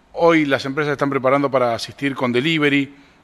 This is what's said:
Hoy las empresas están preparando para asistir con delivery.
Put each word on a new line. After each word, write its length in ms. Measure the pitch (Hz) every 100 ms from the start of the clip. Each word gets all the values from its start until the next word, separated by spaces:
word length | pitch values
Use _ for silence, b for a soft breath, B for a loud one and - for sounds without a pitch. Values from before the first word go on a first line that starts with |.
| _
Hoy 320 | - 165 165 147
las 200 | 131 139
empresas 280 | 139 147
están 180 | 139 139
preparando 400 | 135 131 139 143
para 240 | 131 123 113
asistir 400 | - - 139 131
con 160 | 127
delivery. 640 | 120 151 160 147 139 139 b b b